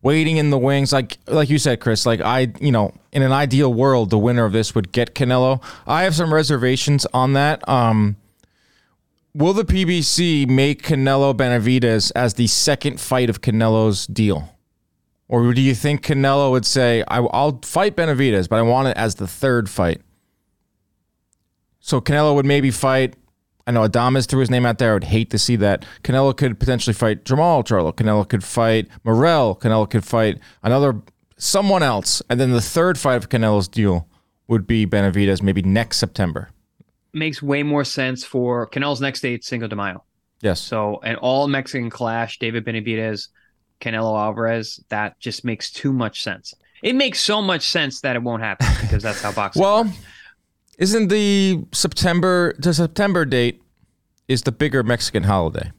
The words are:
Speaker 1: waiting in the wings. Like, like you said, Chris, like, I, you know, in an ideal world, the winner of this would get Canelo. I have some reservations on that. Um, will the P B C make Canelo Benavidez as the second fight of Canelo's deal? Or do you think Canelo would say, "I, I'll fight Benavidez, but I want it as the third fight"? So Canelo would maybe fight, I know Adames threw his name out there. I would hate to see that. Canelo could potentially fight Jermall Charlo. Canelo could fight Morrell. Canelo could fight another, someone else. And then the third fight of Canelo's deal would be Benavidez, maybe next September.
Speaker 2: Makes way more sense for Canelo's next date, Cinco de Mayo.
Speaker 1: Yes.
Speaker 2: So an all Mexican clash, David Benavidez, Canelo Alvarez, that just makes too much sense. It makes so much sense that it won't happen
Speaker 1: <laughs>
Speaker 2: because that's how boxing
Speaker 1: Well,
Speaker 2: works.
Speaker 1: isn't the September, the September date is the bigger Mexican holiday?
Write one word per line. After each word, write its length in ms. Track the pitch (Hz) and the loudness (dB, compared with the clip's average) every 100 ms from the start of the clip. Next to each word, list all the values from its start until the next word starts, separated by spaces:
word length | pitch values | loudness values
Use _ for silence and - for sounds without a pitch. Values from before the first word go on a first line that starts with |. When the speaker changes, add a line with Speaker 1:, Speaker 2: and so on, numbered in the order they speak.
Speaker 1:
waiting 360 | 135 156 160 160 | 2 2 2 2
in 120 | 151 | 2
the 80 | 139 | 2
wings. 340 | 131 139 139 | 2 0 2
Like, 260 | 139 123 - - | 0 -2 -10 -4
like 220 | 151 139 | 0 2
you 80 | 147 | 0
said, 220 | 143 117 | 0 0
Chris, 260 | - 110 120 | 0 0 0
like, 160 | 113 | 0
I, 300 | 104 127 127 - | 0 0 -2 -2
you 120 | 147 | 0
know, 220 | 120 104 - _ | 2 0 -4 _
in 100 | 143 | -2
an 80 | 131 | 0
ideal 420 | 135 143 135 139 | 2 2 2 2
world, 360 | 117 135 127 107 | 2 2 2 2
the 80 | 107 | 2
winner 280 | 110 120 110 | 2 2 2
of 60 | |
this 220 | 107 110 - | 0 0 -2
would 160 | 92 | -2
get 240 | - 117 - | -2 -4 -2
Canelo. 460 | 127 127 127 131 - - - | 0 2 2 0 -6 -18 -4
I 180 | 151 | 0
have 120 | 190 160 | 0 0
some 180 | 170 | 2
reservations 720 | 156 156 143 127 131 - 143 - | 2 2 0 2 0 2 0 0
on 200 | 127 131 | 0 2
that. 340 | 139 147 151 - | 2 2 -2 0
Um, 480 | 131 117 110 104 104 _ _ _ _ _ _ _ _ _ _ _ | 2 4 4 2 -2 _ _ _ _ _ _ _ _ _ _ _
will 200 | 147 160 | 0 2
the 120 | 196 190 | 2 0
P 180 | 185 175 | 0 2
B 160 | 175 | 0
C 440 | 143 - 175 151 135 | 0 0 2 2 2
make 380 | 131 139 143 | 4 2 0
Canelo 500 | - 147 135 135 139 120 | -2 0 2 2 2 2
Benavidez 760 | 131 123 110 127 120 113 95 - | 0 2 2 2 2 2 0 0
as 200 | 123 101 | -2 0
the 120 | 117 | 0
second 520 | - - 143 147 - | 2 0 0 -2 -6
fight 280 | - 127 123 | -2 0 0
of 120 | 101 | 0
Canelo's 640 | - 110 113 110 110 98 - | -2 0 2 2 2 0 -4
deal? 460 | 101 107 85 78 _ _ _ _ _ _ _ _ | -2 0 0 -4 _ _ _ _ _ _ _ _
Or 240 | 120 120 | 2 2
do 60 | 120 | 4
you 140 | 135 127 | 2 2
think 300 | 151 147 - | -2 -4 -2
Canelo 460 | 139 139 139 139 | 0 2 4 4
would 140 | 127 110 | 2 0
say, 380 | 135 123 117 - | 2 2 2 0
"I, 80 | 117 | 0
I'll 400 | 123 113 147 127 | 0 0 0 -2
fight 340 | - 160 208 202 | -4 0 0 0
Benavidez, 500 | 165 135 135 101 87 | 0 2 2 2 2
but 120 | 110 | 2
I 20 | |
want 260 | 117 127 135 | 2 2 2
it 80 | - | 0
as 200 | 110 90 | -2 -4
the 120 | 95 | -10
third 420 | - 135 120 101 | -2 0 0 -2
fight"? 300 | - 87 82 _ _ _ _ _ _ _ _ _ _ _ _ _ _ _ _ _ _ | -2 -2 -2 _ _ _ _ _ _ _ _ _ _ _ _ _ _ _ _ _ _
So 220 | - 135 | -4 -4
Canelo 340 | - 147 151 143 | 0 2 4 2
would 100 | 139 | 2
maybe 260 | 143 135 | 2 2
fight, 440 | 110 135 131 131 - _ _ _ _ - | 0 0 2 0 -4 _ _ _ _ -2
I 60 | |
know 160 | 120 110 | 0 2
Adames 400 | 117 123 131 120 | 2 2 2 0
threw 120 | 135 | 0
his 100 | 127 | 2
name 160 | 123 123 | 2 0
out 120 | 110 | 0
there. 140 | 117 | 0
I 20 | |
would 100 | 104 - | 0 0
hate 240 | 110 113 | -2 0
to 80 | 107 | -2
see 160 | - 120 | 0 2
that. 280 | 101 98 - - | 2 0 -4 -12
Canelo 320 | - 131 139 127 | -2 2 2 2
could 240 | 135 110 | -2 0
potentially 340 | - 123 - | -2 0 -2
fight 300 | 107 113 104 - | 0 0 0 -2
Jermall 400 | 131 170 156 113 | 0 2 2 2
Charlo. 280 | 101 80 | 0 0
Canelo 340 | - 107 107 98 | 0 0 2 0
could 160 | 104 | -2
fight 440 | - - 113 110 98 - | -2 -2 2 2 -2 -8
Morrell. 520 | 113 113 156 165 120 92 | 0 2 4 4 2 0
Canelo 340 | 120 110 107 | 0 0 2
could 140 | 113 | -2
fight 360 | - 117 110 - - _ | -2 0 0 -2 -10 _
another, 380 | - 131 143 110 - _ _ _ | 0 2 2 -2 -10 _ _ _
someone 460 | - 202 202 190 | -2 0 2 2
else. 380 | 147 110 90 - - | 2 0 -2 -4 -2
And 100 | 120 | 0
then 120 | 127 | 2
the 100 | 120 | 2
third 360 | 107 - 175 160 | 0 0 0 0
fight 180 | 143 123 | 0 0
of 140 | 104 | 0
Canelo's 380 | 123 110 104 92 | 0 2 2 0
deal 400 | - 101 90 82 _ _ _ - | 0 2 0 -4 _ _ _ -2
would 200 | 113 95 | -2 0
be 180 | 117 104 | 0 2
Benavidez, 560 | 104 98 92 101 92 | 2 2 2 0 2
maybe 200 | 98 95 | 0 0
next 360 | 92 101 113 - | 2 0 0 -4
September. 520 | 98 - 92 76 - - _ _ _ _ _ | -4 -2 -4 -4 -12 -20 _ _ _ _ _
Speaker 2:
Makes 280 | 156 156 143 | -6 -6 -6
way 220 | 143 139 | -4 -2
more 200 | 147 147 | 0 -2
sense 400 | 135 - 131 127 | -2 -4 -4 -4
for 440 | - 135 123 120 113 | -6 -4 -2 -2 -4
Canelo's 320 | 143 143 135 | -4 -4 -2
next 200 | 139 131 | -4 -4
date, 220 | 131 120 | -6 -6
Cinco 240 | - 120 113 | -8 -8 -8
de 80 | 104 | -6
Mayo. 280 | 101 90 _ _ _ _ | -8 -10 _ _ _ _
Speaker 1:
Yes. 200 | 107 - | -4 -4
Speaker 2:
So 380 | - 113 104 104 | -4 -4 -4 -4
an 120 | 113 117 | -8 -4
all 300 | 123 135 143 | -2 0 0
Mexican 420 | 139 131 135 117 | -2 -4 -8 -8
clash, 480 | - 117 113 117 - | -6 -6 -4 -6 -6
David 260 | 117 113 110 | -6 -6 -6
Benavidez, 640 | 113 107 110 110 107 - _ _ _ _ _ | -8 -6 -4 -4 -8 -12 _ _ _ _ _
Canelo 380 | 117 110 110 107 | -8 -4 -2 -2
Alvarez, 600 | 107 107 113 117 110 - _ | -4 -4 -4 -4 -6 -14 _
that 300 | 104 107 _ | -6 -6 _
just 260 | - - 123 | -12 -8 -8
makes 260 | 113 - | -8 -10
too 220 | - 139 | -8 -4
much 280 | 135 110 - | -2 -4 -6
sense. 300 | - 92 - - _ _ | -10 -10 -14 -20 _ _
It 120 | 208 254 | -4 -2
makes 240 | 269 - | -2 -2
so 220 | - 214 | -2 -2
much 280 | 196 170 - | -2 -2 -2
sense 320 | 175 143 - | -2 -4 -6
that 140 | 139 120 | -6 -4
it 80 | |
won't 200 | 120 117 | -4 -4
happen 240 | 110 98 - - | -6 -4 -2 0
Speaker 1:
<laughs> 60 | |
Speaker 2:
because 220 | - 113 | 0 -2
that's 180 | 110 104 | -2 -6
how 100 | 104 | -6
boxing 300 | 101 101 - | -4 -4 0
Speaker 1:
Well, 240 | 196 208 226 | 2 2 0
Speaker 2:
works. 120 | 180 - - - _ _ _ _ _ | -6 -16 -20 -20 _ _ _ _ _
Speaker 1:
isn't 300 | 190 220 208 | 0 2 2
the 540 | 208 208 202 190 180 - | 2 2 2 2 -2 -4
September, 840 | - 180 - 185 175 185 180 175 - | -4 -4 -2 0 2 2 2 0 -2
the 140 | 156 | -2
September 520 | 156 170 - 202 175 147 | 0 0 0 0 0 0
date 360 | 127 120 - _ _ _ _ _ _ - | 0 0 -2 _ _ _ _ _ _ -4
is 160 | 127 | -2
the 80 | - | -2
bigger 320 | 117 151 131 | -2 0 0
Mexican 400 | 113 120 - 107 | 0 -2 -2 -2
holiday? 480 | 92 98 82 - 78 | 0 0 0 -4 -10